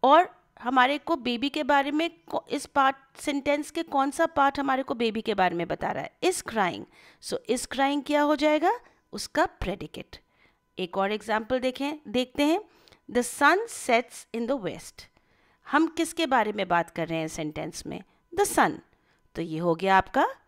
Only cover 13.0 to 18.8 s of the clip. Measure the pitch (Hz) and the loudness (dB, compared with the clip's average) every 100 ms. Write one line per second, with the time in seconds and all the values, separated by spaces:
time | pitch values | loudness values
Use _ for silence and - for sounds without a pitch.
13 | - 220 240 - 285 370 466 - - 233 | -4 -2 -2 2 4 4 0 -8 2 2
14 | 240 - - 226 226 277 180 - - - | 2 -12 -10 -6 -2 -2 -4 -8 -16 -20
15 | - _ _ _ _ _ - 294 320 - | -20 _ _ _ _ _ -2 2 2 0
16 | 330 - 320 254 214 208 185 170 165 - | -4 -2 0 2 2 -2 0 0 0 -4
17 | 160 165 160 - 151 151 151 - - - | -4 -2 -4 -6 -8 -6 -10 -10 -10 -12
18 | - _ _ 349 403 - 220 - | -14 _ _ -2 0 4 2 0